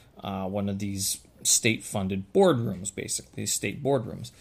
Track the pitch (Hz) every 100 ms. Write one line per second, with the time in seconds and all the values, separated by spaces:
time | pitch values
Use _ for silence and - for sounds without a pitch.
0 | - - - 95 95 101 101 98 101 98
1 | 98 - - - - - 117 110 - 107
2 | 95 98 95 190 190 135 117 87 - -
3 | - - - - 107 - 104 92 135 139
4 | 117 87 - -